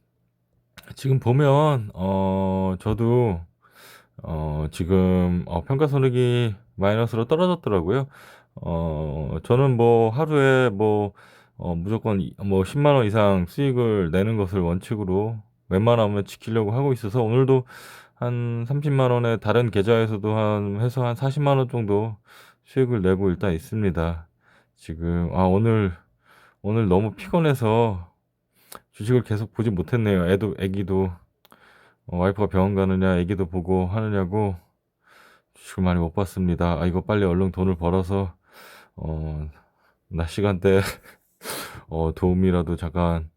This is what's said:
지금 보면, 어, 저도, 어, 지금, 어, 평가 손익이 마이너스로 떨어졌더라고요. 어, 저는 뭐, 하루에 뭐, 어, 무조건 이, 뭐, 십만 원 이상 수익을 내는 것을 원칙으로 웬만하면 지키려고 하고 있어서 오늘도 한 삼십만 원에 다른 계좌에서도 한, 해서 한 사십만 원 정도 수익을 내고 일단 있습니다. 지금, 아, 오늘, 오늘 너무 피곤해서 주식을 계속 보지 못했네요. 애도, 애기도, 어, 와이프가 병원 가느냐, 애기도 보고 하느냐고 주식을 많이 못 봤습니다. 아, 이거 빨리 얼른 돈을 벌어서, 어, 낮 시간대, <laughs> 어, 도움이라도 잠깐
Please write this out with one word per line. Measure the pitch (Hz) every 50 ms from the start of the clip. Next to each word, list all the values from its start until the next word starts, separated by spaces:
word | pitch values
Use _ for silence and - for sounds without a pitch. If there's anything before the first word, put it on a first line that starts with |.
| _ _ _ _ _ _ _ _ _ _ _ _ _ _ _ - - - -
지금 | - - 135 131 131
보면, | - 113 123 139 151 139 135 143 151 156 147 127 107 101 -
어, | - 92 95 95 95 95 95 95 95 95 95 95 95 95 95 92 90
저도, | - 110 107 104 117 117 120 123 123 113 95 82 82 - _ _ _ _ _ - - - - - _ _ _ - -
어, | - 80 78 78 78 76 76 78 76
지금, | - - 90 82 95 95 92 92 92 90 90 90 87 87 -
어, | - 85 85 87
평가 | - 135 139 156
손익이 | 147 139 139 135 131 123 123 127 123 120 123 120 117 101 95 _ _ _
마이너스로 | - 95 98 104 110 117 110 - 113 117
떨어졌더라고요. | 120 160 160 180 180 180 170 - 120 104 92 80 85 107 135 135 139 - - - - - - _ _ _
어, | - - 82 85 82 82 82 78 76 78 76 69 78 76 67 - 80 -
저는 | - 113 127 139 139 127
뭐, | 113 117 117 117 113 113 113
하루에 | 110 131 160 156 156 147 135 135 131 131 127 123
뭐, | 101 98 107 107 107 104 104 101 98 _ - - - - _ _ _
어, | - - 87 87
무조건 | 85 85 98 110 110 - 113 107 98
이, | 85 - - - 98
뭐, | 101 98 95 95
십만 | 92 - 143 143 147 143
원 | 135 117
이상 | 104 98 113 104 101 98 92 87
수익을 | 85 - - 143 139 127 123 123 117 107 104 92 82 78
내는 | 92 98 110 113
것을 | 107 101 90 92 101
원칙으로 | 90 85 85 90 - - 117 104 104 92 92 98 104 110 113 110 - _ _ _ _ _
웬만하면 | 95 95 107 117 120 117 110 101 104 101 98
지키려고 | - - - - - 110 113 110 101 107
하고 | 123 139 143 131
있어서 | 117 - 104 95 127 117
오늘도 | 107 117 127 135 127 131 131 123 - - - - - - - - _ _
한 | _ 123 123 120 120 120 120 117 117 117
삼십만 | 120 139 143 143 151 139 135 131 127
원에 | 123 120 120 117 113 101
다른 | - - 104 117 123 117
계좌에서도 | 95 104 98 110 117 113 113 110 110 101 98 107 107
한, | 110 107 107 107 104 101 101 101 101
해서 | 113 123 120 131 127
한 | 120 120
사십만 | 117 131 139 135 151 147 139 139 135
원 | 131 123
정도 | 127 120 113 101 101 101 110 113 107 - _ _ - - - - _ _ _
수익을 | _ - 131 131 120 123 110 90
내고 | 92 95 92 98 98
일단 | 87 85 - 101 85
있습니다. | 80 - - - 110 107 98 80 - 82 85 85 82 82 _ _ _ _ _ _ _ _ _ _
지금, | _ - - 85 78 82 85 85 87 85 82 -
아, | 90 92
오늘, | 92 92 98 110 117 113 110 104 95 85 - _ _ _ _ _ _ - _ _ _ _ _ -
오늘 | 98 107 117 113 98
너무 | 90 92 107 107 95
피곤해서 | - - - - 175 165 156 139 - 120 107 110 117 117 113 101 90 87 - _ _ _ _ _ _ _ _ _ _ _ _ - - _ _ _
주식을 | - 104 107 123 123 113
계속 | - 107 104 113 110 _
보지 | - 110 117
못했네요. | 104 87 - - - 120 110 104 98 92 87 87
애도, | 95 101 110 104 - -
애기도, | 95 98 95 98 101 90 95 95 95 92 87 - _ _ _ _ _ _ - _ _ - - _ _ _ _ _ _
어, | - - 87
와이프가 | 90 98 98 101 104 92
병원 | - 95 92 101 101
가느냐, | 95 95 95 95 92 95 95 92 87
애기도 | 87 87 101 90 98
보고 | 82 87 92 85 87 95 92 92
하느냐고 | 90 95 113 110 107 104 101 95 87 92 107 107 101 92 87 _ _ _ _ _ _ _ _ _ _ _ - - - _ _ _ _ _
주식을 | _ - - - - 92
많이 | 90 87 87
못 | 85 82 -
봤습니다. | - 98 92 - - 92 90 85 76 87 87 87 73
아, | 82
이거 | 90 85 92 90
빨리 | - 107 104 101
얼른 | 92 85 90 95 95 87
돈을 | - 92 95 92
벌어서, | 80 85 85 87 95 92 87 98 98 98 90 - _ _ _ _ - - - - - - _ _
어, | - 76 78 80 78 78 78 78 76 76 76 - - _ _ _ _ _ _ _ _ _ _
낮 | - 80 82 80
시간대, | - - 98 104 98 90 87 98 95 95
<laughs> | 95 - - - _ - - _ _ _ _ _ - - - - - - - - - -
어, | 78 80 82 80 80
도움이라도 | - - 92 90 90 95 92 90 90 85 82 87
잠깐 | 80 - 85 78 90 87 85 85 82 80 80 _